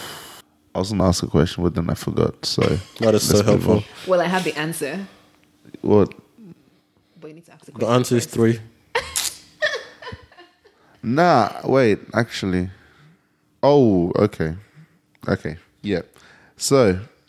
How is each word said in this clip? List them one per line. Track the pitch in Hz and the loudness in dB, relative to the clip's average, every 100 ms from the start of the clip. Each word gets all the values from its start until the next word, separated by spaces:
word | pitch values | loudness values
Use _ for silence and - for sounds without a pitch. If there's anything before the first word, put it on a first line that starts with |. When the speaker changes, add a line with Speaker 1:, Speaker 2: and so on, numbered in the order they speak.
| - - - - - _ _ - | -16 -18 -20 -20 -20 _ _ -6
Speaker 1:
I | |
was | 95 | -4
gonna | 101 92 | 0 0
ask | 85 | -2
a | - | 0
question, | 78 82 - | 0 0 0
but | 87 | -4
then | 85 82 | -2 -4
I | - | -6
forgot, | - 78 80 - - | -6 -2 -2 -4 -6
so | - - - - - | -2 0 -2 -6 -4
Speaker 2:
That | 110 107 | 0 2
is | |
so | - 104 | 2 2
Speaker 1:
let's | 110 | 2
move | 98 | 2
Speaker 2:
helpful. | - 107 | 2 0
Speaker 1:
on. | - - 185 | -2 -10 -2
Speaker 3:
Well, | 180 | -2
I | 170 | 0
have | 185 | -2
the | 160 147 | -4 -6
answer. | 156 160 139 185 196 _ _ _ _ _ - - | -8 -8 -10 -10 -14 _ _ _ _ _ -20 -8
Speaker 1:
What? | - 104 92 - _ _ 196 - _ _ _ _ _ _ | 2 2 2 -4 _ _ -20 -20 _ _ _ _ _ _
Speaker 3:
But | 156 | -20
you | |
need | 160 _ | -20 _
to | |
ask | - - | -20 -16
the | |
Speaker 2:
The | 120 | -4
Speaker 3:
question | 110 123 | 2 2
Speaker 2:
answer | 120 120 | 2 0
is | - | 0
Speaker 3:
first. | 117 | 0
Speaker 2:
three. | 113 113 - _ _ - | 2 0 -6 _ _ -8
Speaker 3:
<laughs> | - - - - - - 587 539 - - 494 - - - 349 _ _ _ _ _ | -6 -6 -8 -10 -20 -8 -8 -8 -14 -20 -18 -18 -20 -20 -20 _ _ _ _ _
Speaker 1:
Nah, | - 139 175 131 104 - | -4 2 4 4 2 -2
wait, | - 135 117 92 - | 0 2 4 2 -2
actually. | 107 117 - 98 90 92 - _ _ _ _ _ _ _ _ | -2 -2 -4 -2 -2 -2 -8 _ _ _ _ _ _ _ _
Oh, | 135 147 117 92 87 - | 4 6 6 4 2 2
okay. | 104 - 80 90 - 156 - _ _ _ - | 0 0 -4 -6 -14 -20 -20 _ _ _ -4
Okay, | 95 85 78 _ _ | -4 -4 -14 _ _
yeah. | 104 87 - _ _ _ _ - | -6 -6 -6 _ _ _ _ -8
So, | - 139 107 92 110 _ | 2 4 4 2 -4 _